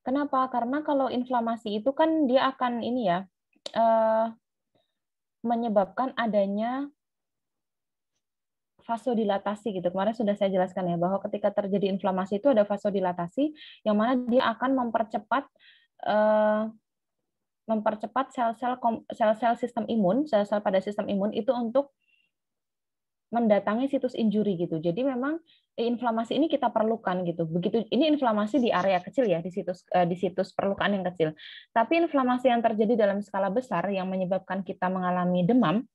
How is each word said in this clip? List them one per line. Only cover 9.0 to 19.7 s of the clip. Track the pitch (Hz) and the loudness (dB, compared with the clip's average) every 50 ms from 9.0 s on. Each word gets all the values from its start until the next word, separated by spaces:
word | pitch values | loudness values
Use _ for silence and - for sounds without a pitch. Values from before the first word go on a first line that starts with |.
| - 254 240 214 226 202 196 196 - 202 208 208 - 226 190 | -2 0 0 2 2 2 0 0 -2 -4 -6 -4 -6 -6 -6
gitu. | 185 175 175 180 | -2 -4 -2 -2
Kemarin | 190 190 214 233 | 0 -2 -2 0
sudah | - 233 202 202 | 0 0 0 0
saya | 202 202 196 | 0 0 0
jelaskan | 190 185 185 190 185 196 185 175 | 2 2 0 0 -2 -4 -2 -2
ya, | 175 | 0
bahwa | 170 175 180 196 190 - 208 | 0 0 0 0 -2 -4 -6
ketika | - 208 - 202 202 | -6 -2 -2 0 0
terjadi | 208 202 196 196 196 202 190 190 | 0 -2 0 0 0 0 0 -2
inflamasi | 190 - 190 185 180 190 - 208 202 | 0 -2 -2 0 0 -2 -2 -4 0
itu | - 285 | 2 4
ada | 262 214 202 | 4 4 2
vasodilatasi | 208 208 196 - 208 190 202 185 180 175 180 170 175 _ 262 285 311 302 - - - - _ _ | 2 -2 -2 -2 -2 -2 0 -2 -2 -2 -4 -6 -6 _ -2 -2 -2 -2 -10 -20 -20 -20 _ _
yang | 214 208 | 0 2
mana | 208 220 240 269 247 247 | 2 2 2 0 0 0
dia | 233 240 262 - 226 | 2 2 2 2 0
akan | 226 220 240 262 269 | -2 -2 -2 0 0
mempercepat, | 262 247 233 214 226 220 214 - 226 - _ 233 269 285 _ _ _ _ - _ _ _ _ _ _ - - | 0 0 -2 -2 -2 -4 -2 -6 -8 -4 _ -2 -2 -2 _ _ _ _ -20 _ _ _ _ _ _ -4 0
eh, | 202 214 214 214 214 214 214 214 214 214 220 226 220 _ _ _ _ _ _ _ _ _ _ _ _ _ _ _ _ _ _ - | 2 2 4 4 4 4 4 2 2 0 -2 -6 -8 _ _ _ _ _ _ _ _ _ _ _ _ _ _ _ _ _ _ -2
mempercepat | 220 214 208 220 214 214 - 220 _ 254 277 277 - | -2 0 0 -2 -2 -2 -10 -4 _ -4 -4 -4 -4
sel-sel | 262 240 226 226 - 254 247 254 247 | -2 -2 -2 -2 -4 -4 -4 -4 0
kom-, | - 233 226 - - - - | -2 -2 -2 -2 -8 -14 -4
sel-sel | - 233 214 220 220 254 226 240 233 | 0 2 2 2 2 2 0 0 0
sistem | - 233 | -4 -4